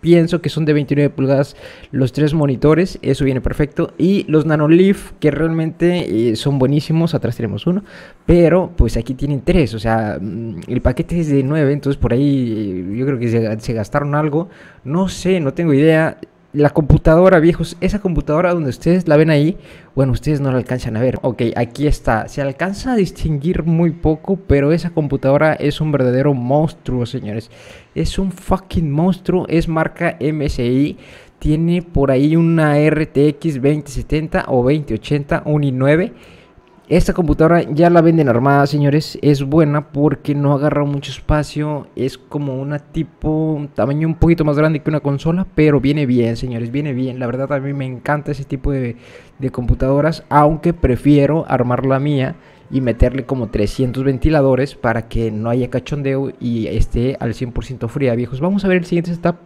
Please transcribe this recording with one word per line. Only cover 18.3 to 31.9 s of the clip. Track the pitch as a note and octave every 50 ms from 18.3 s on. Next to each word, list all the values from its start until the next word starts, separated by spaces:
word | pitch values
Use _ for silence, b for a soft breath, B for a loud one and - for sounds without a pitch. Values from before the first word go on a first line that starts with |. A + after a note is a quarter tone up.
| D3 D#3 F3+ F3+ F3
donde | F3 D#3+ C3+
ustedes | A#2 - - D#3+ E3+ F#3 E3+
la | E3+ D3+
ven | D3+ D#3+ D#3+
ahí, | D#3+ D3 C#3+ D#3 G3 B B B B B B B B
bueno, | - C3+ C3+
ustedes | B2 A2+ - D3+ D#3 C#3+
no | C#3 C#3
la | B2+ B2+
alcanzan | A2+ - B2 B2+ - A#2+ A2
a | A2
ver. | A#2+ C3 B2 - -
Ok, | C3+ A#2 - B2 A#2 -
aquí | - A#2+ A#2 A#2+ - C#3+
está. | D3 C#3 - - - A#2+ A2 -
Se | - - - C#3
alcanza | C#3 C3 - D#3+ F#3 G3+ G3+ - B3+ B3+
a |
distinguir | A#3 F#3+ D#3+ - - - D#3+ D#3 C#3+ C3+ E3 F#3 E3+ -
muy | E3 E3 D#3+ E3+ E3+ D#3
poco, | E3+ - D#3 D#3+ D#3 - - G3 F3+ - -
pero | C#3+ C#3+ C#3+ C#3+ D#3+
esa | E3+ D3 F3
computadora | E3+ - D#3 C#3 C#3 C3+ - C3+ C#3 C#3+ D3+ D#3 D3+
es | - - C#3+ C#3+ -
un | D#3 D#3 D3
verdadero | C#3 C3 B2+ B2 B2+ C#3 D3 C#3+
monstruo, | B2+ A#2+ B2 C3+ D3 D#3 D#3+ - - _ - B2+ B2+ A#2+
señores. | A#2 - B2+ - G2+ G#2 A2+ A2 - B B B B B B B B B
Es | - D#3+ E3 - -
un | F#3+ F#3+ F3
fucking | - - - F#3+ F#3 F#3 - - F#3+ E3 D3+
monstruo, | C#3 D3 E3 F#3 F#3 - - - F3+ F3+ D3+
es | - - E3 E3 E3+
marca | D#3+ D#3+ D#3+ D3+ - - E3+ E3+ E3+ -
M | A#2 D3 D#3 D#3 C#3
S | - - - B2
I. | A#2+ B2+ C3 C#3+ D3 - B B B B B B B B _
Tiene | - - D3+ D#3 E3 E3+ E3+ F3+ F3
por | F3